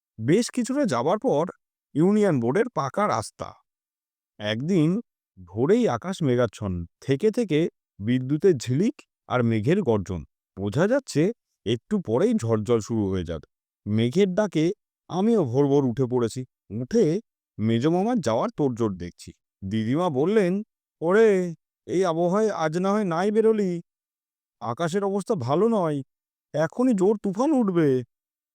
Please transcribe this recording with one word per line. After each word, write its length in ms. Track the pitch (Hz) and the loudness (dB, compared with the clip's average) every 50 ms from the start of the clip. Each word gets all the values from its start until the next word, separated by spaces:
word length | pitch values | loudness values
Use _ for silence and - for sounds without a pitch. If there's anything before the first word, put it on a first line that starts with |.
| _ _ _ - | _ _ _ -6
বেশ 280 | 110 123 165 226 233 - | 0 2 2 2 2 0
কিছুটা 360 | - 247 233 - 254 294 294 | -2 -4 -4 -2 -2 0 0
যাবার 340 | 196 127 117 120 156 190 214 | 0 0 0 0 0 -2 -2
পর 280 | - 262 165 143 165 185 - _ _ _ _ _ _ _ - | 0 0 0 0 -2 -2 -6 _ _ _ _ _ _ _ -2
ইউনিয়ন 460 | 139 165 190 208 214 208 196 156 131 | 2 2 4 4 4 2 2 2 2
বোর্ডের 300 | 113 117 139 196 233 - - | 0 0 0 0 -2 -2 -4
পাকা 320 | 156 139 131 - - 208 190 | -6 -6 -6 -4 -2 -2 -2
রাস্তা। 460 | 123 113 - - - - - - 98 _ _ _ _ _ _ _ _ _ _ _ _ _ _ _ _ - | -2 -2 -4 -6 -10 -14 -14 -14 -16 _ _ _ _ _ _ _ _ _ _ _ _ _ _ _ _ -8
একদিন 640 | 107 104 110 113 135 165 202 175 147 160 180 233 - _ _ _ _ _ _ 90 90 | -4 -4 -2 -2 -2 0 2 2 2 2 2 -2 -4 _ _ _ _ _ _ -20 -20
ভোরেই 420 | 87 - 107 127 151 208 247 240 180 | -12 -6 -2 0 2 2 4 2 2
আকাশ 360 | 123 110 - 180 190 - 151 | 0 -2 -4 -6 -6 -2 0
মেঘাচ্ছন্ন, 600 | 135 123 120 123 113 - - 107 101 90 87 85 - _ _ | 0 2 2 2 0 -2 -4 -6 -6 -6 -6 -8 -10 _ _
থেকে 300 | - - 135 139 - 220 | -4 -2 -2 0 0 0
থেকে 380 | 202 - 240 190 151 147 170 - - _ _ _ _ - | 0 0 -2 0 0 0 0 0 -4 _ _ _ _ -8
বিদ্যুতের 540 | 196 208 - 127 127 131 147 156 190 196 170 | -2 -2 0 0 0 -2 -2 2 2 2 2
ঝিলিক 480 | 117 - 117 127 143 202 240 - - - _ _ _ _ - | 2 0 -2 -2 0 0 -2 -2 -6 -12 _ _ _ _ -4
আর 160 | 110 127 120 | -2 0 2
মেঘের 400 | 117 113 110 104 127 180 208 185 | 2 0 0 2 0 0 0 2
গর্জন। 400 | 120 110 104 87 - 92 82 69 - _ _ _ _ - - | 0 0 0 0 -4 -6 -8 -8 -12 _ _ _ _ -12 -8
বোঝা 280 | 98 104 98 135 180 208 | -6 -4 0 0 0 2
যাচ্ছে 440 | 254 277 - - - 143 160 196 240 _ _ _ _ _ - | 0 0 -2 -2 -2 0 0 0 -2 _ _ _ _ _ -4
একটু 360 | 95 120 117 _ - 214 202 | -4 -4 -4 _ -4 -4 -4
পরেই 320 | 165 - 110 127 185 247 247 | -2 -2 0 0 2 2 0
ঝড়ঝড় 460 | 220 - 113 113 107 104 110 120 113 | 0 0 0 0 0 0 2 0 0
শুরু 300 | 104 - 117 110 104 95 | 0 0 -2 -2 -2 0
হয়ে 140 | 95 92 87 | -2 -2 -4
যাবে। 220 | 78 82 78 - - _ _ _ _ _ _ - 101 | -4 -8 -10 -12 -16 _ _ _ _ _ _ -6 -2
মেঘের 460 | 104 110 117 120 123 180 208 190 180 | 0 0 0 0 2 2 0 0 0
ডাকে 380 | 190 214 196 - 160 156 175 208 _ _ _ _ _ _ - | -2 -2 -2 0 0 0 0 -2 _ _ _ _ _ _ -8
আমিও 380 | 147 180 196 226 233 214 160 | -4 -2 0 2 2 2 0
ভোর 220 | 120 113 135 143 139 | 0 2 2 2 4
ভোর 180 | 139 147 139 | 4 4 2
উঠে 180 | 127 113 117 131 117 | 2 0 0 -2 0
পড়েছি। 340 | 123 127 120 110 - 127 131 - _ _ _ - | 0 0 0 -2 -2 -6 -12 -12 _ _ _ -12
উঠে 500 | 95 113 127 - - 240 208 151 165 208 - _ _ _ _ _ _ - | -10 -10 -6 -2 2 2 2 2 2 -2 -6 _ _ _ _ _ _ -4
মেজ 280 | 104 113 113 117 123 160 | 0 0 2 2 2 2
মামার 320 | 170 180 196 233 254 226 | 0 0 0 0 -2 -2
যাওয়ার 300 | 156 113 110 123 170 233 | 0 0 0 0 -2 -2
তোড়জোড় 460 | - - 151 135 120 110 117 107 95 | -2 -2 -2 -2 0 0 -2 -2 -2
দেখছি। 360 | 87 87 87 - - - - - _ _ _ _ - - | -4 -10 -12 -14 -16 -20 -20 -20 _ _ _ _ -14 -8
দিদিমা 440 | 95 104 110 110 110 127 160 180 180 | -4 -4 -2 -2 0 0 0 0 -2
বললেন, 540 | 139 127 147 180 214 226 196 175 185 202 214 _ _ _ _ _ _ - | 0 0 0 2 2 2 2 2 0 -2 -6 _ _ _ _ _ _ -6
"ওরে, 540 | - 170 190 214 226 220 202 185 180 175 160 - _ _ _ _ _ | -2 2 4 4 4 4 4 2 0 -4 -6 -10 _ _ _ _ _
এই 200 | - 117 175 190 | -4 -2 0 0
আবহাওয়ায় 440 | 175 160 165 175 175 180 208 220 214 | 0 0 0 0 0 2 0 0 0
আজ 280 | - - 160 160 156 175 | -2 -2 -2 -2 -2 -2
না 140 | 185 196 | 0 0
হয় 120 | 202 214 214 | 0 0 0
নাই 280 | 185 160 165 190 214 | -2 -2 0 0 0
বেরোলি, 500 | 208 226 208 220 226 214 202 185 175 170 - _ _ _ _ _ _ _ _ _ _ _ _ _ _ - | 2 2 4 4 4 2 0 -2 -2 -6 -8 _ _ _ _ _ _ _ _ _ _ _ _ _ _ -12
আকাশের 440 | - 113 120 - 170 165 160 208 196 | -8 -8 -6 -4 -4 -2 -2 -2 -2
অবস্থা 320 | 196 196 202 185 - 226 | -2 -2 -2 -2 -2 -4
ভালো 320 | 185 117 120 143 170 208 233 | -2 -2 0 0 2 2 2
নয়, 340 | 226 208 175 156 147 139 135 _ _ _ _ _ _ _ _ _ - | 2 0 0 0 -2 -4 -6 _ _ _ _ _ _ _ _ _ -2
এখনই 400 | 143 160 160 - - 254 262 240 | -2 -2 -2 0 0 2 2 2
জোর 240 | 190 175 202 226 208 | 4 4 2 2 0
তুফান 340 | - 202 175 202 262 311 | -2 -4 -2 0 0 2
উঠবে।" 520 | 311 262 233 190 180 170 160 143 131 127 123 - _ _ _ _ _ _ _ _ _ | 2 2 2 2 2 2 4 4 2 2 -2 -4 _ _ _ _ _ _ _ _ _